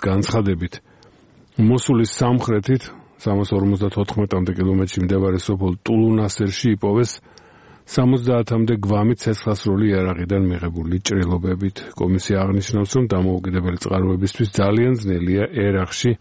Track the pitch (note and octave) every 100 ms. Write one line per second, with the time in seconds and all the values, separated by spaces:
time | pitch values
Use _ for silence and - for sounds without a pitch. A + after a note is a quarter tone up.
0 | G2 F#2+ - A2+ G2+ F2 F2+ - _ -
1 | - _ _ _ _ - A2 B2 - A#2
2 | A2 - B2 B2 B2 G#2+ A2+ C3 - -
3 | - - G#2+ G2+ G2 G2+ G2 G2 G2+ G2+
4 | G2+ G#2+ G2+ F#2+ F2+ F2+ F#2 F#2+ F#2+ -
5 | F2+ F#2+ F#2+ F#2 - F#2+ F#2 F2+ - A2+
6 | A2+ A2 G#2 - G2+ - A#2+ G#2 G2+ A2
7 | A#2 - - - - - - - - -
8 | B2+ C3 A#2+ A#2+ A2+ A2+ A2+ A2 G2 G#2
9 | A2 A#2+ A#2 G#2 A2 G2+ G#2+ G2 G#2+ F#2+
10 | F#2 F2 F2 G2 F#2 F2 F2 E2+ D#2+ F#2
11 | - G2+ F2 F2 F#2 F#2 G2 - - -
12 | F#2 F#2 - G2 G2 G2 - G#2+ G2 C3
13 | A#2+ F#2+ F#2 F2+ F#2 F2+ F2+ F2+ - F#2+
14 | F#2+ F#2 F#2+ - G#2+ - G2 A2 B2 B2
15 | G2+ F2 F2 G2 G#2+ D3 G2+ F#2+ F2+ -
16 | B2 A2+